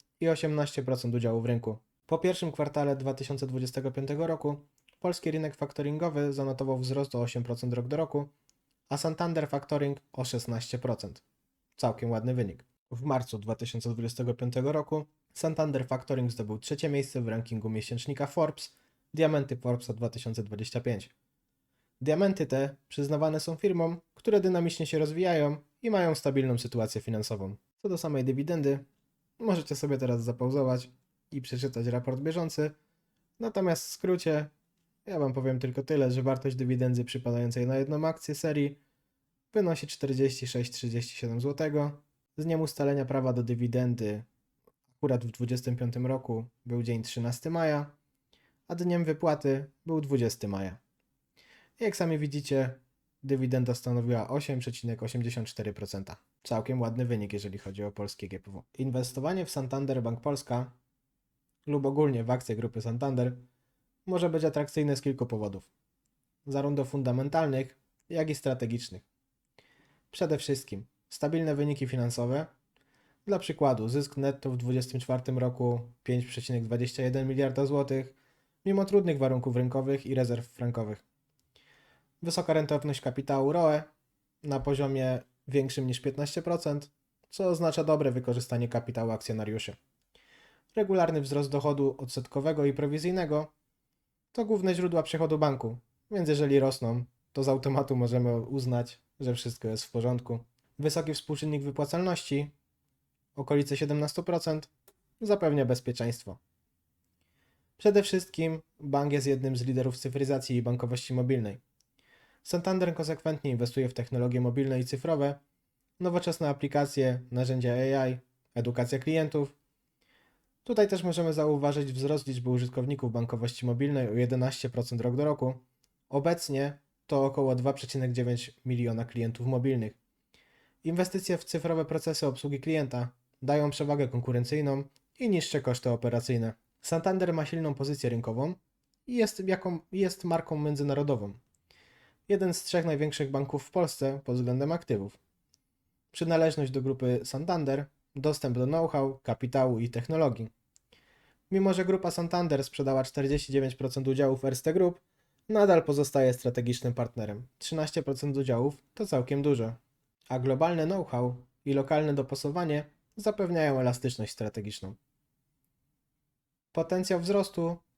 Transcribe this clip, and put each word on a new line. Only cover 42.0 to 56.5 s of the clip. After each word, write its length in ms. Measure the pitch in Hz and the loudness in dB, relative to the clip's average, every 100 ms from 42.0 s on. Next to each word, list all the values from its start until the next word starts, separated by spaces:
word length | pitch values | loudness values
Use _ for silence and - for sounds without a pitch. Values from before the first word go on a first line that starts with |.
| _ _ _ - | _ _ _ -6
Z 60 | |
dniem 180 | 156 160 | -2 0
ustalenia 440 | 156 - 139 139 131 | 0 0 2 2 0
prawa 280 | 135 131 | 0 2
do 100 | 123 | 0
dywidendy 800 | 117 120 120 127 123 113 107 104 120 _ _ _ _ _ _ - | 0 0 0 2 2 0 -2 -4 -8 _ _ _ _ _ _ -4
akurat 280 | 143 123 117 | 0 0 -2
w 60 | |
dwudziestym 440 | - 120 123 123 123 | -4 -2 -2 -2 -2
piątym 300 | 123 120 127 | -2 -2 -2
roku 400 | 131 127 113 117 _ 123 | -2 -2 -6 -6 _ -6
był 180 | 120 | -4
dzień 200 | 117 117 | -2 -2
trzynasty 460 | 110 - 117 120 160 | -4 -4 -4 -4 -4
maja, 420 | 170 160 147 143 - _ _ _ _ _ _ - | 0 2 0 -2 -12 _ _ _ _ _ _ -10
a 80 | 170 | -4
dniem 300 | 175 175 160 | 0 2 2
wypłaty 600 | 151 170 147 143 135 143 _ 165 | 2 2 2 2 0 -2 _ -4
był 160 | 160 | -2
dwudziesty 460 | 143 139 117 - 101 | 2 2 2 0 -4
maja. 300 | 98 95 95 _ _ _ _ _ _ _ - _ - | -4 -6 -10 _ _ _ _ _ _ _ -20 _ -4
Jak 160 | 226 208 | -2 0
sami 240 | 170 156 | 0 0
widzicie, 600 | 147 143 139 135 131 127 _ _ _ _ | -2 -4 0 0 0 -4 _ _ _ _
dywidenda 520 | 135 135 131 127 123 120 | -2 0 2 2 0 -2
stanowiła 520 | - 123 120 120 - | 0 0 2 0 0
osiem 320 | 139 143 131 | -2 -2 -4
przecinek 440 | 123 120 120 113 | -4 -6 -6 -4
osiemdziesiąt 440 | 113 123 117 120 110 | -4 -2 -4 -4 -8
cztery 260 | - 107 | -6 -6
procent. 380 | 101 101 98 95 - _ _ | -6 -8 -8 -10 -14 _ _
Całkiem 380 | - | -4